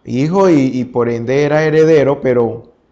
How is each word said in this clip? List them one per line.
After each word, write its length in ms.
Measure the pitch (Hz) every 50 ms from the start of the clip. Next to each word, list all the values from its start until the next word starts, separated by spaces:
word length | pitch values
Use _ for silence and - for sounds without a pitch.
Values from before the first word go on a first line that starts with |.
| -
hijo 460 | - 110 123 131 - 175 196 196 190
y, 100 | 170 147
y 240 | 135 131 117 127 123
por 240 | - - 123 120 117
ende 360 | 117 117 117 117 131 139 147
era 200 | 147 147 151 156
heredero, 560 | 156 156 156 156 156 165 151 135 135 139 135
pero, 540 | - 135 123 120 117 113 117 117 - - _ _ _ _